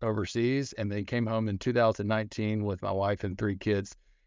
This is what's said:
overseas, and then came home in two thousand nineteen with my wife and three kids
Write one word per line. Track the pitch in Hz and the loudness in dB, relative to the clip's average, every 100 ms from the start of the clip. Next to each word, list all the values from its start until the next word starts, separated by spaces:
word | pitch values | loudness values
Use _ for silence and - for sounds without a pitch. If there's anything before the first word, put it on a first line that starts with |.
overseas, | 113 107 95 117 120 135 135 | -2 0 0 2 2 2 -2
and | - 104 | -4 -4
then | 104 101 | -2 -2
came | 120 110 | 0 0
home | 113 110 | 0 0
in | 98 | -2
two | 123 | 0
thousand | 120 113 110 101 | 4 4 4 0
nineteen | 110 107 - 107 107 | 0 -2 -2 0 0
with | 104 95 | 0 -2
my | 101 | -2
wife | 98 98 101 | 0 0 0
and | 101 87 | -2 -2
three | 107 95 | -2 0
kids | 107 101 98 - _ _ | 0 0 0 -10 _ _